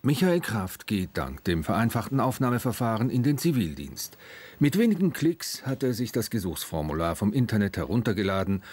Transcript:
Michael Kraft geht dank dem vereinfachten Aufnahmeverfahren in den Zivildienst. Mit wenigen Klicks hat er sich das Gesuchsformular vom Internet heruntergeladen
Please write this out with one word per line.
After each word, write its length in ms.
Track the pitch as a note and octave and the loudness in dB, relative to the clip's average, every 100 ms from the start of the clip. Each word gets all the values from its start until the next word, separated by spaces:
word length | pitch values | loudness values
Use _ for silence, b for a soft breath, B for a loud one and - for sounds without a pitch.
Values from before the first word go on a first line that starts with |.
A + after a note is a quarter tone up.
Michael 360 | B2+ C#3+ F#3 F3 | 0 2 4 2
Kraft 460 | - A2 F#2 - | 0 -2 -4 -8
geht 320 | - G#2 F2+ - | -2 -2 -2 -4
dank 260 | C2+ C#2 | -6 -4
dem 180 | - E2 | 0 0
vereinfachten 560 | - F#2 A2+ A#2 - C3+ | 2 2 2 0 -2 0
Aufnahmeverfahren 880 | B2 - B2+ A#2+ B2+ A2 A#2+ A2 B2+ | 0 0 0 0 -2 -2 0 0 0
in 140 | B2+ | 2
den 160 | B2+ C#3+ | 2 2
Zivildienst. 800 | E3+ C3 E2+ C#2+ C#2 C2 - - B B B B | 2 2 0 -4 -10 -10 -14 -14 B B B B
Mit 180 | C#3+ F#3 | 2 4
wenigen 360 | A#3 F#3+ F#3 | 4 4 2
Klicks 520 | - D#3+ E3+ - - | 2 0 0 -6 -6
hat 160 | C3+ C3 | -6 -2
er 140 | C3 | 0
sich 160 | A#2 B2 | 0 -2
das 180 | B2 G#2+ | -2 -2
Gesuchsformular 840 | A#2 F2+ D#2 - D#2+ D2+ D2+ E2+ | -2 -2 -4 -4 -4 -2 0 0
vom 180 | E2 G#2 | 2 2
Internet 440 | C3+ A#2+ G#2+ G2+ F#2+ | 2 2 2 2 0
heruntergeladen 840 | - A#2 A#2 G2 G2 F#2+ F#2+ G2 B | 0 0 0 0 0 0 0 -2 B